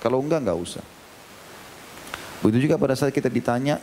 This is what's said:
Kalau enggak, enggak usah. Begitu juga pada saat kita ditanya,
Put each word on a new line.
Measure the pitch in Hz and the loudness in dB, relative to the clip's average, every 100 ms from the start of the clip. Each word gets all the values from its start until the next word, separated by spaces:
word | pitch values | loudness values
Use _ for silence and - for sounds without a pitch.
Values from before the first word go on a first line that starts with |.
Kalau | 117 131 | 0 2
enggak, | 147 160 | 2 2
enggak | 113 87 | 2 0
usah. | 87 - - - - - - - - - - - - - - - - - | -4 -10 -14 -18 -20 -20 -20 -20 -20 -18 -18 -18 -18 -16 -12 -12 -12 0
Begitu | 107 120 147 | 2 4 4
juga | 160 | 4
pada | 139 | 2
saat | 131 143 | 2 0
kita | 143 131 | 2 0
ditanya, | 120 - 120 139 147 | 0 0 0 0 -2